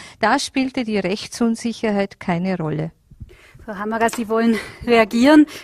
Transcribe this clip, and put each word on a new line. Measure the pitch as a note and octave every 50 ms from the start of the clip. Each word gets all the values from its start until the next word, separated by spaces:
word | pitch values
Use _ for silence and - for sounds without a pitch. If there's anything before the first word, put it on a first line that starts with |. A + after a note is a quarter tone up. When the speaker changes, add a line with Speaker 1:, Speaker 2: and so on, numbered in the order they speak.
| - - - -
Speaker 1:
Da | - G#3+ A#3+ C#4+
spielte | - - - C#4 C4 C4 - - B3
die | G#3+ G#3+ G3+
Rechtsunsicherheit | F#3+ F3+ F#3+ G#3+ - - - - A#3+ A#3 A3+ A3+ - A#3+ A3 - - A3 G#3 G3+ G3 G3 - -
keine | - - F3 E3+ F3+ F#3+ F#3 F3
Rolle. | E3 D3+ D#3 D#3 D#3 E3 - _ _ _ - - - - - - _ _ - - -
Speaker 2:
Frau | - G#3+
Hammerer, | F#3+ G#3 G#3+ A3+ A3+ A3+ A#3
Sie | - - A#3 G3+
wollen | A3+ A3+ A3+ A#3 A3+ G3+ - - - - -
reagieren, | A#3+ A#3+ A3+ A3 - - A#3 A#3+ C#4 D#4 D#4 D4+ - - -